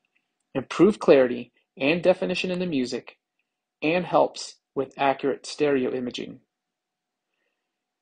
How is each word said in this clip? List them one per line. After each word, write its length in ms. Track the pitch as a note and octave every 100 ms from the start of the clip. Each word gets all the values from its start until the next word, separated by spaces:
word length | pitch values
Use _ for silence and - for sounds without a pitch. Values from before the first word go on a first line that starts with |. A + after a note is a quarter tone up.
| _ _ _ _ _
improve 460 | C3+ - - F#3+ -
clarity 520 | - C#3+ B2+ A#2+ B2 _ _ -
and 260 | C#3 E3+
definition 480 | E3+ F3+ F#3 F3+ F#3
in 80 | F3+
the 60 | F3+
music, 500 | C#3 B2 B2 - _ _ _ _ _ _ -
and 220 | D3+ F3
helps 520 | F3 D#3 C3+ - - - _
with 200 | C#3 C3+ -
accurate 500 | C#3 C3 C#3 - -
stereo 460 | - D3 C#3 B2
imaging. 480 | B2+ B2 A#2 A2+ - _ _ _ _ _ _ _ _ _ _ _ _ _ _ _ _